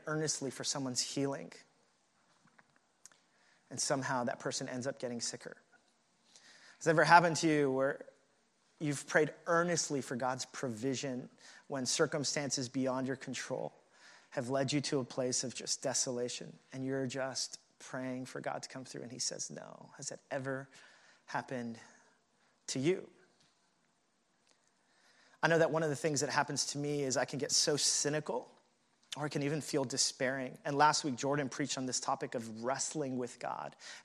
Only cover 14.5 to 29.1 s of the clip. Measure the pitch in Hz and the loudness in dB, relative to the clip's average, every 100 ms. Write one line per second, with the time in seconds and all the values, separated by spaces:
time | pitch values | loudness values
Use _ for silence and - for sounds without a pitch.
14.5 | 135 135 147 - 143 120 - 127 120 127 | 0 2 0 0 0 -2 -2 0 0 -2
15.5 | - - - 139 120 - 120 123 - - | -6 -6 -4 -2 0 -2 -2 -4 -6 -10
16.5 | - _ - 131 135 131 135 131 123 - | -16 _ -6 -2 -2 -2 -2 -4 -4 -6
17.5 | - _ _ - 131 131 127 131 143 143 | -8 _ _ -10 -6 -4 -6 -6 -6 -6
18.5 | 143 - 135 127 - 117 123 - - - | -6 -8 -12 -10 -10 -10 -6 -4 -4 -8
19.5 | 73 - - - - 139 - _ 143 135 | -10 -12 -16 -20 -12 -12 -12 _ -6 -4
20.5 | 135 139 - - - - - - 139 123 | -6 -8 -18 -20 -20 -20 -20 -8 -6 -4
21.5 | 127 117 113 - - - _ _ _ _ | -6 -6 -8 -16 -20 -20 _ _ _ _
22.5 | _ - 135 143 185 - - _ _ _ | _ -6 0 2 0 -2 -18 _ _ _
23.5 | _ _ _ _ _ _ _ _ _ _ | _ _ _ _ _ _ _ _ _ _
24.5 | _ _ _ _ _ _ _ - - 156 | _ _ _ _ _ _ _ -20 0 4
25.5 | 165 160 156 160 135 165 139 143 135 143 | 6 6 4 0 0 0 0 2 2 2
26.5 | 143 - 147 147 147 135 135 127 139 139 | 0 -2 -2 -2 0 0 0 0 -2 0
27.5 | - - 143 - - 147 151 147 127 - | 2 2 2 2 2 2 0 -2 -6 -6
28.5 | - _ _ _ _ _ | -16 _ _ _ _ _